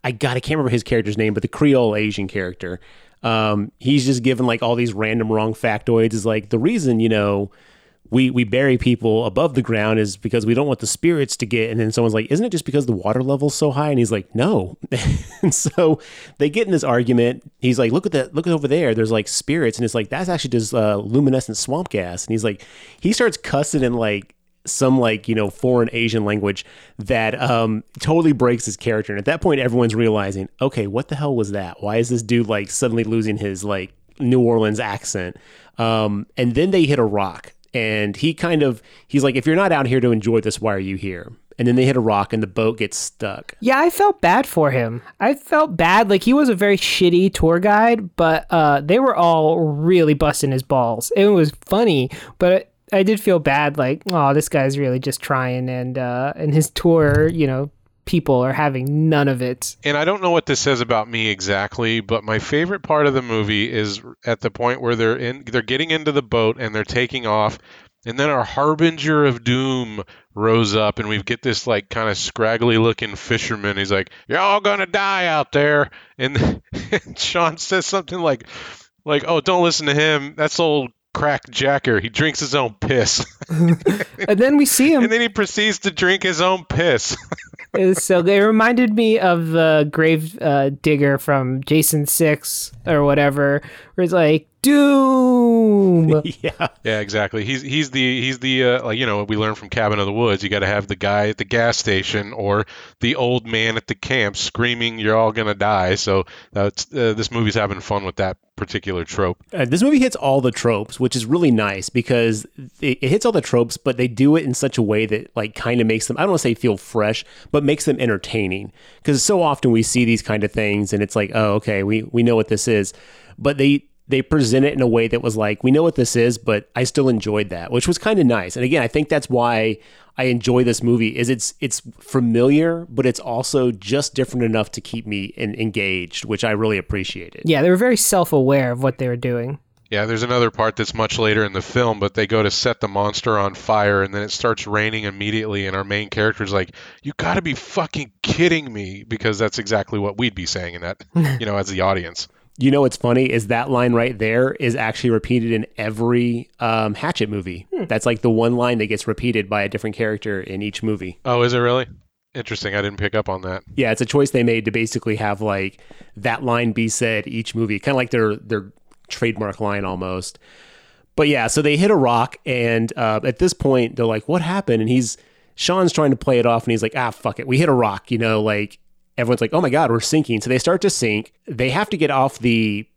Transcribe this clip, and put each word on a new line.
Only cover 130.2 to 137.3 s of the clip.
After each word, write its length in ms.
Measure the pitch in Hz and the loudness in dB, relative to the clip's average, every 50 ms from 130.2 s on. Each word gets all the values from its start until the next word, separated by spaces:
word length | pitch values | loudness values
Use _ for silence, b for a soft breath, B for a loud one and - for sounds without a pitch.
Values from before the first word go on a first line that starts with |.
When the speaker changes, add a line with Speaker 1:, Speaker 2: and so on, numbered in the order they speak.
| 131 | -2
Speaker 1:
enjoy 400 | 127 123 120 113 127 120 123 127 | 0 0 0 0 2 2 4 4
this 180 | 120 113 - | 2 0 0
movie, 340 | 120 120 120 117 113 110 120 | 2 2 2 2 2 0 0
is 120 | 127 120 120 | -2 -2 -2
it's, 260 | 131 113 - - - _ | -2 -2 -4 -8 -8 _
it's 200 | - 131 - - _ 123 - - | -8 -6 -6 -8 _ -14 -20 -20
familiar, 880 | - - - 135 123 117 113 120 120 135 143 151 160 165 170 170 170 - | -18 -2 -2 0 2 2 2 4 4 4 4 4 4 2 -2 -4 -8 -8
but 180 | 120 117 131 | -4 0 0
it's 140 | 127 120 - | 0 0 -2
also 500 | - 127 117 117 123 - - 135 127 123 | -6 -6 -6 -4 -4 -2 0 2 2 0
just 440 | 113 98 98 98 123 143 143 - - | -2 -4 -4 -2 -2 -2 -2 -4 -4
different 300 | 131 131 - - 127 120 | -4 -4 -2 -2 -2 -2
enough 280 | 113 110 110 107 - | 0 0 -2 -2 -4
to 80 | - - | -8 -14
keep 260 | - - - 113 110 | -12 -10 -10 -10 -8
me 260 | 107 104 101 98 - - | -6 -6 -6 -6 -8 -8
en-, 180 | - 117 104 107 | -8 -8 -8 -4
engaged, 680 | 117 110 110 95 107 98 98 92 92 87 85 - - - | -4 -4 -2 -2 -2 -2 -2 -2 -4 -6 -8 -10 -12 -6
which 180 | 107 107 98 | -6 -4 -2
I 80 | - 113 | 0 -2
really 260 | 107 104 110 110 107 95 | 0 0 0 0 -2 -2
appreciated. 640 | 90 - - 101 92 - - 95 87 85 | -4 -4 -6 -6 -6 -6 -10 -12 -16 -16